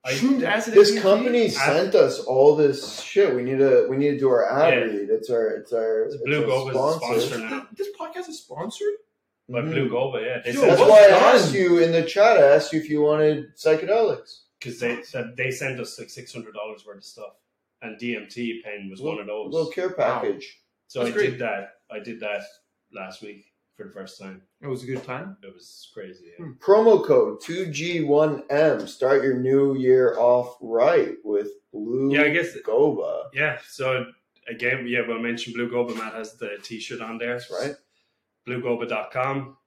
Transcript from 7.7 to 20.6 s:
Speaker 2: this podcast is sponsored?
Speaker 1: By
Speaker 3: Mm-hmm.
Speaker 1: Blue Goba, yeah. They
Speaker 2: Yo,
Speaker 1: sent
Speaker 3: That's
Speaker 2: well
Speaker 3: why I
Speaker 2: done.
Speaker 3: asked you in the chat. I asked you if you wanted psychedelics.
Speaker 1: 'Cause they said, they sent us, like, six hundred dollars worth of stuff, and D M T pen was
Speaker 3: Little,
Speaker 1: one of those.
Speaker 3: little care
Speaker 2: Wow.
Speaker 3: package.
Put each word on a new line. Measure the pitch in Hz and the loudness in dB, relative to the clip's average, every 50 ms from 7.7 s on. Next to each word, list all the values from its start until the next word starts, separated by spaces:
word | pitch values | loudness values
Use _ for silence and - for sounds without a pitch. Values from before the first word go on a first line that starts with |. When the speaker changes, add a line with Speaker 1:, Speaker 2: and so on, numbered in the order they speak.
| 226 | -12
Speaker 2:
this | - 392 403 - | -12 -10 -12 -10
podcast | - - 320 330 370 359 330 | -14 -14 -12 -12 -14 -14 -14
is | 320 339 | -16 -18
sponsored? | - _ - - 175 226 - - 415 415 415 - _ _ _ _ _ _ _ _ _ - | -18 _ -12 -12 -12 -12 -10 -6 -6 -6 -6 -6 _ _ _ _ _ _ _ _ _ -8
Speaker 1:
By | 123 120 | -6 -6
Speaker 3:
Mm-hmm. | 131 160 | -6 -4
Speaker 1:
Blue | - 135 135 117 | -2 -2 -2 -2
Goba, | 120 120 131 139 - 110 110 | -2 -2 -4 -4 -4 -6 -6
yeah. | 123 123 117 - | -6 -8 -8 -6
They | 120 | -6
Speaker 2:
Yo, | 123 277 | -2 2
Speaker 1:
sent | 254 - | 4 4
Speaker 3:
That's | 170 185 | 6 6
Speaker 2:
well | 247 214 | 8 10
Speaker 3:
why | 220 214 208 | 10 12 12
I | 196 | 12
Speaker 2:
done. | 185 180 - - 254 | 10 8 8 6 6
Speaker 3:
asked | 226 170 151 202 | 6 4 2 2
you | 196 185 175 175 170 | 2 4 4 4 4
in | 165 165 | 4 4
the | 165 165 160 | 2 0 0
chat. | - - 196 208 233 226 | 0 2 4 6 6 8
I | - 143 139 143 | 6 6 6 6
asked | 151 151 - | 4 2 0
you | 160 156 | -4 -6
if | 156 151 | -4 -2
you | 151 147 | -2 0
wanted | 151 147 151 151 156 151 151 143 - - _ | 2 2 2 2 2 2 2 0 -6 -14 _
psychedelics. | _ - 160 156 156 - 175 208 233 220 190 143 - - _ - - _ _ _ _ | _ 0 0 0 0 0 0 0 2 2 0 -2 -4 -10 _ -20 -20 _ _ _ _
Speaker 1:
'Cause | - 123 113 - | -14 -14 -10 -6
they | 123 120 120 117 - | -6 -6 -6 -6 -12
said, | - - 127 117 113 120 | -12 -10 -10 -10 -10 -8
they | - 127 135 | -6 -6 -6
sent | 127 - 147 131 131 123 | -6 -6 -8 -8 -8 -10
us, | 123 - - | -12 -14 -14
like, | - 113 - | -18 -18 -18
six | - 127 127 - - | -18 -20 -20 -18 -18
hundred | 120 110 107 101 | -18 -18 -16 -14
dollars | 104 107 110 107 - _ | -14 -14 -14 -14 -18 _
worth | 104 101 | -20 -20
of | 98 - | -20 -20
stuff, | - - 113 107 98 _ _ _ _ _ _ _ _ _ _ | -20 -20 -18 -20 -20 _ _ _ _ _ _ _ _ _ _
and | 123 113 107 | -18 -18 -14
D | 104 120 120 117 | -10 -8 -8 -8
M | 104 101 | -8 -12
T | 98 - 120 120 113 110 - - | -16 -12 -10 -8 -8 -10 -10 -12
pen | 107 104 101 98 95 | -14 -14 -14 -14 -16
was | 95 98 | -16 -10
Speaker 3:
Little, | 131 156 160 | -10 -10 -10
Speaker 1:
one | 107 | -10
of | 101 | -12
those. | 101 107 107 104 - 143 | -10 -10 -10 -10 -6 -6
Speaker 3:
little | 165 160 - | -6 -6 -6
care | - 185 180 185 | -6 -6 -6 -6
Speaker 2:
Wow. | 180 156 131 - 127 120 | -4 -2 -2 -2 -2 -4
Speaker 3:
package. | - 107 98 - - - - _ | -4 -6 -6 -6 -10 -20 -20 _